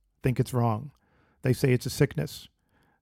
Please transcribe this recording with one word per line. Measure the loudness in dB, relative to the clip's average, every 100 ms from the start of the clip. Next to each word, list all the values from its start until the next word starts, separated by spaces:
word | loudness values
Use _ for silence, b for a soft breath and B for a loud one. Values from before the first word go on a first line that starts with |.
| _ _
think | -2 0
it's | 0
wrong. | 0 0 0 -6 -18 _ _ _ _
They | -2
say | 2 2
it's | 2 0
a |
sickness. | 0 0 0 -8 -10 -20 _ _ _ _ _